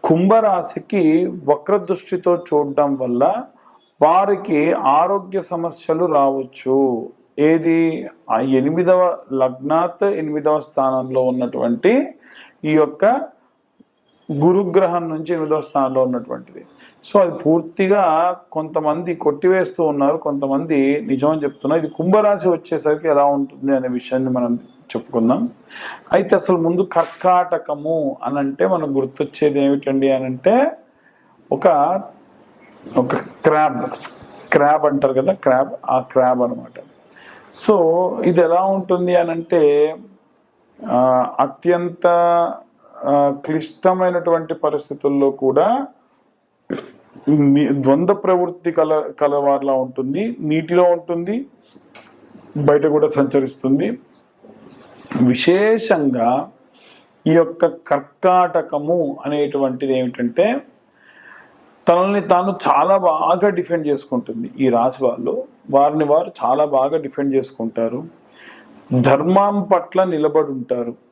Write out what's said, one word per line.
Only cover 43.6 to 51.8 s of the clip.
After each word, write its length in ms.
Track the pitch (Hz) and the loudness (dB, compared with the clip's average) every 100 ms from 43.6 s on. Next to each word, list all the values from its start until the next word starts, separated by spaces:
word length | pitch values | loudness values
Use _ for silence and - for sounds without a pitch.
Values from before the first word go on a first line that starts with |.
| 156 - 185 185 180 175 165 165 160 | -6 -2 -2 0 0 -2 0 -2 -2
పరిస్థితుల్లో 760 | 160 151 143 - 143 143 139 139 | -4 -4 -4 -8 -4 -2 2 0
కూడా 560 | 135 135 127 185 254 277 _ _ _ _ _ _ _ _ - - - _ - - | 2 0 2 2 0 -4 _ _ _ _ _ _ _ _ -12 -12 -20 _ -10 0
ని-, 540 | 151 143 139 143 139 | 2 4 4 2 0
ద్వంద్వ 320 | 131 143 185 | 2 2 2
ప్రవృత్తి 580 | 202 185 185 175 175 175 | 0 0 0 0 -4 -4
కల-, 400 | 165 156 156 147 143 | -2 0 0 -2 -2
కలవారిలా 520 | 147 143 139 139 135 | 0 2 0 0 0
ఉంటుంది, 640 | 131 127 123 131 151 220 240 | -2 -2 -6 -4 -4 -4 -6
నీటిలో 420 | 156 156 160 175 | -4 -4 0 2
ఉంటుంది, 640 | 180 170 170 170 175 226 277 _ _ - | 2 2 -4 -6 -4 -6 -8 _ _ -20